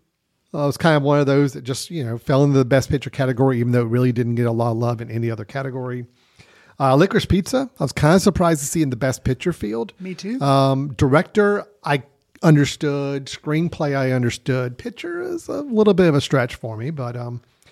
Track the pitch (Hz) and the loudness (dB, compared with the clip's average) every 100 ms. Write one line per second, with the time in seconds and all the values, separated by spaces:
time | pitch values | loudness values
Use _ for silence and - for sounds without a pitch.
0 | _ _ _ _ _ 139 143 - 170 151 | _ _ _ _ _ -4 -4 0 4 4
1 | 139 147 139 143 143 139 123 127 - 170 | 4 2 4 2 2 -2 -8 -8 -8 -8
2 | 117 117 - 135 143 135 120 135 - 139 | -6 -6 0 2 4 4 4 2 0 -4
3 | - - 131 120 135 120 120 123 117 120 | -4 -4 -2 2 2 2 0 0 2 2
4 | 127 120 117 117 120 117 117 113 120 117 | 2 0 -2 0 0 0 -2 -2 -2 -4
5 | 117 117 117 110 104 139 135 131 127 123 | -6 -6 -6 -6 -10 -10 -8 -8 -8 -10
6 | 120 _ _ _ _ _ _ - 135 139 | -12 _ _ _ _ _ _ -2 2 4
7 | 190 208 - 185 - 254 262 - 143 - | 4 2 0 0 0 -2 -4 -4 -6 0
8 | 147 190 202 170 170 156 139 165 143 113 | 4 6 4 2 2 0 -2 -2 -2 -2
9 | 135 - - 127 180 - 208 226 214 - | -2 -2 -4 -2 -4 -4 -4 -6 -6 -10
10 | 185 170 196 254 139 139 135 135 143 117 | -12 -10 -8 -4 2 4 2 0 -2 0
11 | 139 147 - 208 202 202 - _ 156 143 | 2 2 2 0 2 0 -6 _ -4 -4
12 | - _ _ - 170 147 135 - 147 143 | -4 _ _ 0 4 6 4 -2 -4 -2
13 | 139 139 135 - 156 156 170 - 151 139 | -4 -6 -8 -10 -4 -2 -2 -4 -4 0
14 | 131 127 120 - - 131 123 123 240 - | 0 0 0 -2 -4 -2 -4 -8 -14 -12
15 | 349 349 359 339 - 285 294 214 208 185 | -10 -8 -8 -8 -8 -8 -2 2 4 4
16 | 175 143 - 139 123 - 117 110 127 151 | 4 4 2 0 0 -6 -10 -8 -8 -8
17 | 123 123 120 120 _ _ _ | -8 -8 -10 -12 _ _ _